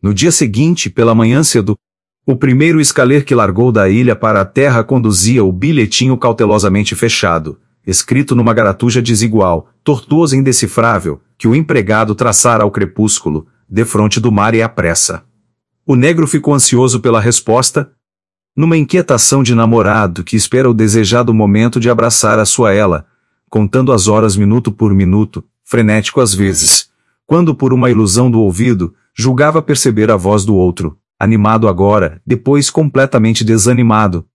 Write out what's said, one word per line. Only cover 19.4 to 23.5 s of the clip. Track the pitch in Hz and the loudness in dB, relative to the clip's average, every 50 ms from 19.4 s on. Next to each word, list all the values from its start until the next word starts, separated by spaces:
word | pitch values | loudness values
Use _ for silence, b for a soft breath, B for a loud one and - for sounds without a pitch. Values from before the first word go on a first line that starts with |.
| 135 | 2
de | 113 123 | 2 2
namorado | 113 113 110 113 113 104 98 107 113 104 95 85 87 87 | 2 2 4 2 2 2 2 2 0 0 -2 -4 -6 -8
que | - - | -4 -2
espera | 110 - - - 127 131 127 | -2 -2 0 0 0 2 2
o | 120 | 2
desejado | 107 113 107 101 113 110 95 113 120 123 120 113 | 2 2 2 2 0 0 2 0 0 0 2 2
momento | 110 107 101 101 107 113 120 113 123 | 2 2 2 2 2 2 0 0 0
de | 113 120 | 0 0
abraçar | 120 113 113 117 117 - - 107 110 110 | 0 0 0 0 0 0 0 0 2 2
a | 107 | 0
sua | 101 - - 120 107 98 | 0 0 0 0 2 2
ela, | 101 104 98 87 76 - _ _ _ _ _ _ _ _ _ | 2 0 0 -2 -4 -6 _ _ _ _ _ _ _ _ _